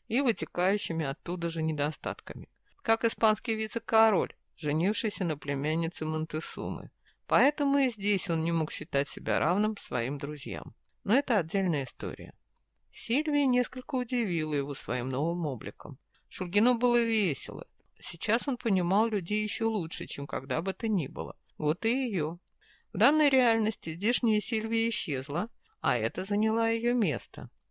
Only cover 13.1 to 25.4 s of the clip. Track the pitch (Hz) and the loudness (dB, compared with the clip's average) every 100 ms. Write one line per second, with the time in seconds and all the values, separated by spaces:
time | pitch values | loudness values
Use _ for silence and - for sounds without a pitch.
13.1 | 247 311 294 277 247 240 262 - 254 240 | 0 2 2 4 4 2 -4 -4 -4 0
14.1 | 247 214 170 156 147 139 139 - 127 127 | 0 0 0 0 0 -2 -4 -4 -2 -2
15.1 | 131 165 175 160 123 - - - 131 _ | 0 0 0 -2 -4 -8 -10 -12 -14 _
16.1 | _ _ - 180 202 233 240 247 240 226 | _ _ -8 -2 4 4 4 2 2 2
17.1 | 220 196 139 - - - _ _ _ - | 2 0 -2 -6 -10 -12 _ _ _ -14
18.1 | 160 - 226 - 247 233 190 175 196 226 | -6 0 0 0 -2 2 2 4 2 2
19.1 | 208 175 208 214 - 226 220 160 - - | 0 0 -2 -2 -2 -2 0 -2 -6 -8
20.1 | - 143 127 135 135 180 185 220 202 135 | -8 -6 -6 -2 -2 -2 -2 0 0 0
21.1 | - 78 - _ - 151 165 220 254 254 | -4 -8 -10 _ -2 -2 0 0 0 0
22.1 | 196 151 175 _ _ _ _ _ - 233 | 0 -2 -4 _ _ _ _ _ 2 4
23.1 | 311 294 262 247 226 214 - - 170 202 | 6 4 4 4 4 2 -2 -6 -2 0
24.1 | 254 226 214 - 220 220 226 226 - - | 2 2 2 0 -2 0 0 0 -2 -2
25.1 | 135 135 147 | -4 -2 -4